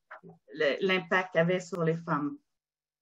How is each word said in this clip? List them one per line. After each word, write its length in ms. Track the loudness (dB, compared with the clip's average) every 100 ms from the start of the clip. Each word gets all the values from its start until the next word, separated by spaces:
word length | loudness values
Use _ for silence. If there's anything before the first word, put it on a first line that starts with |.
| _ -20 -20 -20 -12
le, 340 | -2 0 2 2
l'impact 480 | 0 2 0 2 2
avait 240 | 2 2
sur 240 | -2 -2
les 140 | 0 0
femmes? 400 | -2 -2 -2 -6 _ _ _ _ _ _